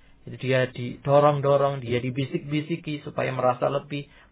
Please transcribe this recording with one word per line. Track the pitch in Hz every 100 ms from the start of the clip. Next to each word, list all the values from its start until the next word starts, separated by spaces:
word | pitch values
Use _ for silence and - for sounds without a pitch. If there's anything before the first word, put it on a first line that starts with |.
| - - -
jadi | 120
dia | 127 127 127
didorong-dorong, | - 123 - 139 143 147 143 139 143 139 139
dia | 117 120
dibisik-bisiki | 127 123 131 170 139 151 147 170 156 147
supaya | 147 - 131
merasa | 131 123 123 131
lebih, | 143 - 143 - - -